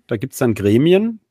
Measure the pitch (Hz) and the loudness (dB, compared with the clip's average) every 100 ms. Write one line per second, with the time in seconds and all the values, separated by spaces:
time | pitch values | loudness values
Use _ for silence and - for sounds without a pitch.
0 | - 110 131 - 123 98 101 113 165 190 | -8 -8 -8 -4 -2 0 2 2 4 2
1 | 226 220 _ | 0 -8 _